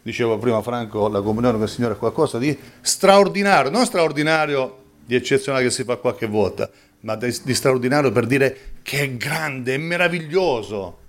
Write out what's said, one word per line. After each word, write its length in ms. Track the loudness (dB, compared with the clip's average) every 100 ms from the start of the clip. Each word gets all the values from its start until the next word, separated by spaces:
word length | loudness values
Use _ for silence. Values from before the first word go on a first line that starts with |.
diceva 380 | -8 -2 0 2
prima 240 | 2 0
Franco, 460 | 0 -6 -4 0 0
la 120 | 2
comunione 360 | 0 2 2 2
con 100 | -2
il 60 |
Signore 220 | -2 -2
è 40 | 0
qualcosa 400 | -2 0 0 0
di 180 | -2 -4 -10 -10
straordinario, 920 | -4 2 6 6 6 2 2 4 4
non 120 | 0
straordinario 1000 | 0 2 0 2 0 2 2 0 -2 -6 -20 _
di 120 | -2 -2
eccezionale 480 | 2 0 2 0
che 60 | 0
si 120 | -2
fa 140 | -4 -2
qualche 300 | -2 -2 -2
volta, 440 | 0 0 0 -8 _ _ _
ma 160 | -8 -4
di, 200 | -4 -4
di 120 | -4
straordinario 580 | 0 2 2 2 2 2
per 140 | 2 2
dire 300 | 2 2 0 -14 -14
che 180 | -8 -4
è 160 | -4 -6
grande, 580 | -6 -4 -6 -6 -4
è 40 | -4
meraviglioso. 1200 | -4 -2 -2 -4 -2 0 0 -2 -4 -8 -8 -12